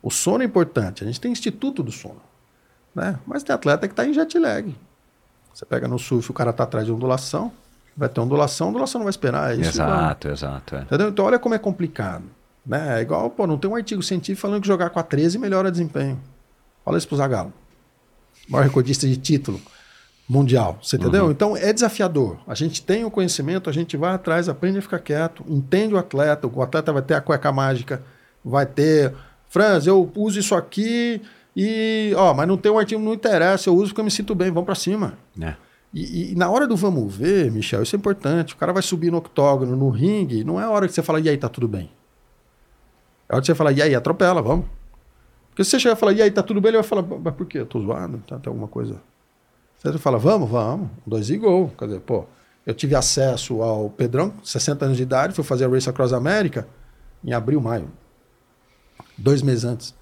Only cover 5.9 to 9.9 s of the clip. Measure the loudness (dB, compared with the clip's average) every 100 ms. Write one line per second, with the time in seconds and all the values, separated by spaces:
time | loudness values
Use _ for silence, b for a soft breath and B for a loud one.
5.9 | -4 -2 -2 -2 -4 -2 0 -2 -2 -2
6.9 | -2 0 -2 -2 -6 -6 -10 _ _ _
7.9 | -6 -4 -2 0 2 0 0 -4 -2 -4
8.9 | -4 -4 -2 -2 0 -2 0 0 0 0